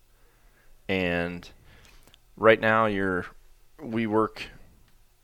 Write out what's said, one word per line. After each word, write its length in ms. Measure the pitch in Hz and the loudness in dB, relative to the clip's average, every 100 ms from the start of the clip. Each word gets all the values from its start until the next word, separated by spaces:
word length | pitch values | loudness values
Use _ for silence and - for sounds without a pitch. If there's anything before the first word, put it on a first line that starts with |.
| _ _ _ _ _ _ - - - | _ _ _ _ _ _ -20 -16 -4
and 600 | 95 90 87 - - - - - - - - - _ _ - | -2 -2 -2 -4 -8 -16 -20 -20 -20 -20 -20 -20 _ _ 2
right 240 | 110 113 | 4 6
now 260 | 110 110 110 | 4 2 0
you're, 400 | 98 98 90 - - - - - - | 0 -2 -4 -6 -16 -20 -20 -20 -18
we 260 | 117 113 110 | -10 -6 -2
work, 380 | 110 107 - - - - - _ _ _ _ | 0 0 -4 -18 -20 -20 -20 _ _ _ _